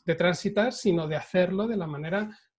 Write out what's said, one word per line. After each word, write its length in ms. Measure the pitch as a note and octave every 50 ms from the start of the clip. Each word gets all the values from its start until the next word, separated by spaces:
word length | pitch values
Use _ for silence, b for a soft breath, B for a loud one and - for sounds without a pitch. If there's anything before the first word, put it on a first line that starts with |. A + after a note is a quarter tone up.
| b
de 100 | - E3
transitar, 580 | E3 F3 F3 F3 - - G3 G3+ G3+ G#3+ B3+ -
sino 340 | - - G#3+ E3+ E3+ D#3+
de 100 | D3+ D#3
hacerlo 500 | C#3+ - - - F#3 F3+ F3 F#3 F#3+ G#3+
de 100 | A#3 A#3
la 100 | G3+ E3+
manera, 440 | D#3 D3 C#3+ D3+ D#3+ F3+ G3+ G#3+ G#3+ G#3+ B B B B